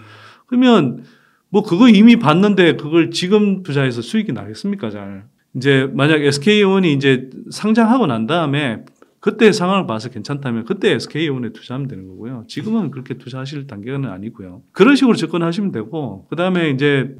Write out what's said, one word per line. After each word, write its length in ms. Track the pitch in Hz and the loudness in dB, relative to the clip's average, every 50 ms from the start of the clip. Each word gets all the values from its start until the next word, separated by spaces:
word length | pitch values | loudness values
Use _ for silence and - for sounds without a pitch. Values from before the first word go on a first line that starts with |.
| - - - - - - - _ _ | -20 -20 -20 -20 -20 -20 -20 _ _
그러면 560 | _ 247 247 262 247 233 196 147 123 - - - - _ _ _ _ _ _ _ _ | _ 0 2 4 6 4 4 2 0 -4 -8 -14 -20 _ _ _ _ _ _ _ _
뭐 140 | - 214 | -2 -2
그거 260 | 214 - 175 180 254 247 | 0 0 4 6 6 8
이미 280 | 214 190 214 240 233 | 8 8 8 8 8
봤는데 600 | 233 - 139 156 180 202 214 202 185 175 160 139 | 6 4 2 2 4 4 2 4 4 4 4 2
그걸 340 | 139 151 147 160 170 160 - | 0 -4 0 2 2 2 0
지금 520 | - - 175 180 214 214 208 202 190 190 | -2 -6 0 2 2 2 2 2 0 -4
투자해서 380 | 185 - 135 143 135 131 117 120 | -6 -4 -2 -2 -2 -2 -2 -6
수익이 320 | 117 - - 220 208 - | -8 -4 -4 -4 -4 -4
나겠습니까, 580 | 127 104 101 104 110 - - 202 202 202 233 107 | -8 -8 -10 -14 -14 -10 -8 -8 -6 -6 -8 -8
잘? 340 | 104 104 98 98 98 98 104 _ _ _ _ _ - | -8 -10 -12 -14 -16 -16 -18 _ _ _ _ _ -12
이제 320 | 131 120 143 139 135 131 135 | -2 0 2 2 2 2 0
만약 280 | 113 123 139 151 160 151 | 0 0 2 2 2 4
에스케이 400 | 143 143 139 143 139 208 214 214 | 2 0 0 2 2 2 4 4
온이 300 | 202 190 190 196 185 165 | 4 4 4 2 2 2
이제 380 | 143 139 135 135 135 127 131 - - - - - | 0 2 2 2 2 2 -2 -10 -16 -18 -18 -16
상장하고 560 | - - - 214 220 233 226 214 247 269 220 | -12 -4 -2 0 2 2 4 4 2 2 2
난 200 | 147 117 110 113 | 0 0 -2 -2
다음에 580 | 113 160 175 160 139 139 147 147 123 107 - - - _ _ _ _ _ _ | -2 -2 -2 0 -2 -2 -2 -2 -4 -6 -8 -12 -20 _ _ _ _ _ _
그때 320 | - 208 214 - 233 208 | -4 -4 0 4 4 4
상황을 340 | - 139 175 185 196 190 160 | 4 4 0 0 0 -2 -2
봐서 240 | 127 110 107 113 127 | -4 -6 -6 -8 -10
괜찮다면 560 | - 107 98 - 143 143 135 127 117 113 - | -12 -12 -10 -10 -10 -8 -6 -6 -6 -6 -4
그때 260 | - - - - 208 | -6 -6 -2 0 0
에스케이 360 | 147 117 139 - - 147 165 151 | 0 0 -4 -8 -6 -6 -4 -4
온에 220 | 135 127 120 110 | -4 -6 -8 -10
투자하면 360 | - - - - 120 135 139 117 | -12 -14 -14 -12 -10 -10 -10 -10
되는 180 | 101 95 95 | -12 -14 -16
거고요. 380 | 95 92 95 104 120 135 117 107 | -18 -18 -16 -14 -14 -14 -14 -14
지금은 440 | - - 156 147 214 226 226 185 131 | -14 -14 -10 -6 -4 -2 -2 -2 -4
그렇게 240 | - 131 123 - 131 | -8 -12 -12 -12 -14
투자하실 520 | - - 123 131 131 131 139 151 143 135 | -14 -12 -14 -12 -12 -12 -10 -12 -12 -12
단계는 420 | 139 110 101 101 123 135 139 135 113 | -14 -16 -14 -12 -10 -8 -6 -6 -8
아니고요. 540 | 92 92 101 117 - - 95 90 90 - _ _ | -8 -10 -12 -14 -14 -14 -18 -18 -18 -20 _ _
그런 240 | _ - 190 269 285 | _ 4 4 4 6
식으로 200 | 254 277 240 196 | 4 2 2 2
접근하시면 560 | 131 160 156 - 170 165 165 170 214 202 185 | 0 -2 -4 -4 -2 -2 -2 -4 -4 -6 -6
되고, 540 | 127 113 107 113 156 160 143 113 95 98 - _ | -6 -8 -10 -8 -10 -10 -8 -10 -10 -14 -14 _
그다음에 420 | 147 156 175 190 185 175 170 151 | -6 -4 -2 -2 0 0 0 -2
이제 440 | 135 127 147 147 139 135 120 - - | -2 0 0 0 0 0 -2 -4 -10